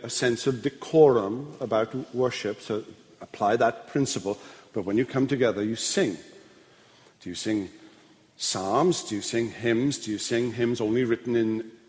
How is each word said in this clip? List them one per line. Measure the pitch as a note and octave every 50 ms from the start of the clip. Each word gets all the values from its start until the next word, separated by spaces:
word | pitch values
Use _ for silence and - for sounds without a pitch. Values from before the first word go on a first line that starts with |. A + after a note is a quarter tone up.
| -
a | A#2+
sense | - - C3 B2 A#2 A2+ -
of | C#3 C3 A#2
decorum | G#2 C#3 - - - - - D#3+ D#3 C#3 B2+ A#2 G2 G2 A2 B2+ C#3+ D3 - -
about | C3 G#2+ A2+ A2 A2+ A2+ - C3 A#2+ - -
worship, | A#2+ B2+ B2 - - - G2+ G#2+ -
so | - - A2 G#2 - - - - - - - -
apply | - - - - A2 G2+ A2+
that | A#2 B2 A#2 A#2+ - - -
principle. | - D3 C3+ - - - F2 G2 G#2 - - - - - - - -
But | A2+ F2+
when | F#2+ G2 A2+
you | B2+
come | - - C#3 C3+
together, | C3+ D3 A#2+ B2+ A2+ G2 G2+ G#2
you | G#2+ A2+
sing. | - - - - G3+ F3+ A2+ F2 - - - - - - - - - - - - - - - - - - - _ _
Do | - F2+
you | F2
sing | - - A2 A2 G#2 F#2+ F2 - - - - - - - - - _ _ _ _ -
psalms? | - - - G2+ F#2+ F#2+ G#2+ C3 D#3+ F#3 E3 - -
Do | - G#2+
you | G2+
sing | - - - A#2 A#2 A2
hymns? | F2+ F#2+ A2 A#2 A2+ A#2 C3 D3 C3+ -
Do | - G#2+
you | G#2+ G2+
sing | - - A#2+ A#2 B2 B2
hymns | A2 A#2+ A#2+ A#2 B2 A#2+
only | A2+ G#2+ A2+ B2 B2+
written | A2+ A#2 A2+ - B2+ A#2+ A#2
in | A2+ A2 A2 A2 A2+ - - - -